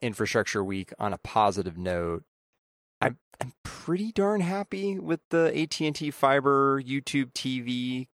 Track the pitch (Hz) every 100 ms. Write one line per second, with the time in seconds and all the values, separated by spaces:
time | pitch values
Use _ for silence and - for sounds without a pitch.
0 | 120 101 107 113 104 107 98 95 92 -
1 | 104 101 - 113 104 95 90 85 90 87
2 | 85 85 - _ _ _ _ _ _ -
3 | - 123 _ - 127 - - - - 180
4 | 214 220 196 214 175 196 196 190 196 190
5 | 160 165 - 170 165 147 156 - 156 147
6 | 147 - 135 139 135 139 139 135 127 139
7 | - 143 131 - 131 131 120 123 123 127
8 | 127